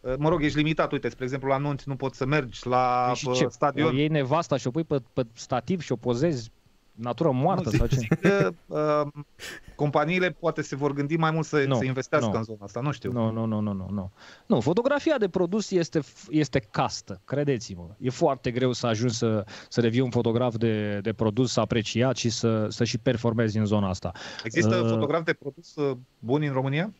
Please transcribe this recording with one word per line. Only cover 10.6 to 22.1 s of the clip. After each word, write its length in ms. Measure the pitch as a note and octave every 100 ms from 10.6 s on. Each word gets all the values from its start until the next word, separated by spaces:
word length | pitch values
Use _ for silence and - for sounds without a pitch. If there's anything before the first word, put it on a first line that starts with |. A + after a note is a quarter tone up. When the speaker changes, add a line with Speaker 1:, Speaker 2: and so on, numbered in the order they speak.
Speaker 1:
se 140 | D3 C3+
vor 160 | C#3+
gândi 240 | C#3 C#3+ E3
mai 140 | D#3+
mult 160 | D#3+ D#3
să, 180 | D3+ C3+
Speaker 2:
Nu, 80 | B2+
Speaker 1:
să 80 |
investească 440 | C3 C3 B2+ D#3 A#2
Speaker 2:
nu. 60 | G#2+
Speaker 1:
în 60 |
zona 140 | A2 G#2+
asta, 200 | G2+ G#2+
nu 100 | C#3
știu. 200 | C3+ C3
Speaker 2:
Nu, 180 | A#2+ A2+
nu, 140 | A2+
nu, 160 | A2+ G#2+
nu, 120 | G#2+
nu, 160 | G2 F#2
nu. 200 | G2+ G2 - - - _
Nu, 140 | E3+
fotografia 580 | A#2+ F#3 A#3+ C#4+ E4 C#4+
de 100 | G3+
produs 420 | F3+ F3 G#3+ G3
este 300 | F#3 E3 E3+
f-, 260 | C#3 - -
este 280 | D#3 D3 C#3 -
castă, 500 | - B2+ - - F#2+
credeți-mă. 600 | - C3 C#3+ B2+ - F#2 E2+ G#2
E 100 | B2+
foarte 400 | B2+ D#3+ C3 C3
greu 220 | A#2+ B2+
să 140 | A#2+ A#2+
ajungi 280 | G#2+ B2
să, 300 | A2+ A#2 G#2+ F#2+ - -
să 120 | -
devii 200 | A#2 A#2
un 100 | C3
fotograf 440 | A#2+ A#2 A2+ B2 A2
de, 420 | A2+ A2 G#2 G2+
de 100 | G2+
produs 440 | A2 A2 G#2 B2+ -
apreciat 600 | A2 A#2 G#2+ A2+ B2+